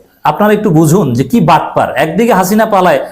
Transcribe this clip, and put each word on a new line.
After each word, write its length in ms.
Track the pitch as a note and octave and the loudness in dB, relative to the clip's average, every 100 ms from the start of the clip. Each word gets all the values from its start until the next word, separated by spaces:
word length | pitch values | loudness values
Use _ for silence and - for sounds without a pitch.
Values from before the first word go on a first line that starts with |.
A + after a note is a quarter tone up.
| _ _ | _ _
আপনারা 300 | - - G#3 | -4 -2 0
একটু 160 | G#3+ G#3+ | 0 0
বুঝুন 440 | D#3 D#3+ F3+ D3 | 2 2 2 0
যে 100 | A#2 | -2
কি 180 | C3 A#3 | -2 0
বাটপার। 540 | E3 D#3 - D3 G#2+ B2 | 2 2 0 -4 -2 -2
একদিকে 380 | D#3 F3 A#3 | -2 0 0
হাসিনা 320 | F#3+ F#3 G#3+ G#3+ | 0 0 0 0
পালায়, 400 | G3+ F3+ C#3 - | 2 2 0 -4